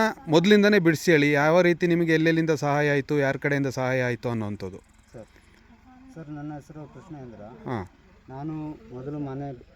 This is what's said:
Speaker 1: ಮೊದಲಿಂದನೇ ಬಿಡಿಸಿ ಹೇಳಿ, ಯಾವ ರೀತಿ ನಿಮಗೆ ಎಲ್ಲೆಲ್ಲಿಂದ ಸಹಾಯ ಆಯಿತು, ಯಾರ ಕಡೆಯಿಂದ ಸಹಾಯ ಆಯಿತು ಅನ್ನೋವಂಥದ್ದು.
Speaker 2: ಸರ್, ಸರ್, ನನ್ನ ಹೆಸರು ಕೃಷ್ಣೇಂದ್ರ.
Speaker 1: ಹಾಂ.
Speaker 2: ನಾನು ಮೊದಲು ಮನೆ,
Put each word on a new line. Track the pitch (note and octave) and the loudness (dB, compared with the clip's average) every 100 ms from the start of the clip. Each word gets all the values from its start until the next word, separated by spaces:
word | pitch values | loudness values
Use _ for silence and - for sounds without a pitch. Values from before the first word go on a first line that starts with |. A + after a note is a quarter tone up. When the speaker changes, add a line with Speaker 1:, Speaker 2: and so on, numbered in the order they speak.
| A3 - - | 2 -2 2
Speaker 1:
ಮೊದಲಿಂದನೇ | D#3 F#3 G#3 G3+ G#3 | 2 6 6 6 4
ಬಿಡಿಸಿ | E3 D3+ - | 4 2 2
ಹೇಳಿ, | D#3 D3 | 4 4
ಯಾವ | D3 D3+ F3 | 4 4 4
ರೀತಿ | F3 E3+ F3 | 4 2 0
ನಿಮಗೆ | E3+ E3+ | 0 2
ಎಲ್ಲೆಲ್ಲಿಂದ | D#3+ D#3+ E3 D#3+ | 2 2 2 0
ಸಹಾಯ | D3+ D3 C#3+ D3 | 0 0 0 2
ಆಯಿತು, | C#3+ C3+ D3 | 0 0 0
ಯಾರ | C3+ B2+ | 0 -2
ಕಡೆಯಿಂದ | D3 C#3+ C3+ | -2 -2 -2
ಸಹಾಯ | B2 B2+ C3 | -4 -2 -2
ಆಯಿತು | B2 A#2 B2 | -2 -4 -4
ಅನ್ನೋವಂಥದ್ದು. | A2+ G#2 G2+ F#2+ F#2+ _ _ _ | -6 -6 -8 -12 -14 _ _ _
Speaker 2:
ಸರ್, | B2 G#2 _ _ _ _ - - - - | -20 -20 _ _ _ _ -20 -20 -20 -20
ಸರ್, | E3 D3 | -20 -16
ನನ್ನ | D3+ D3+ | -14 -12
ಹೆಸರು | D3 - D#3 C#3 | -14 -16 -18 -18
ಕೃಷ್ಣೇಂದ್ರ. | A#2+ A#2+ D3 B2+ G#2 G#2 - C#3 | -20 -18 -16 -16 -18 -18 -16 -10
Speaker 1:
ಹಾಂ. | A#2 F2 _ _ _ - | -8 -10 _ _ _ -18
Speaker 2:
ನಾನು | C3 D#3 D#3 D3+ D3 A2+ | -12 -10 -8 -10 -14 -16
ಮೊದಲು | B2+ C3+ D3 | -14 -10 -10
ಮನೆ, | C#3 C3+ C#3+ B2 - | -8 -8 -10 -12 -18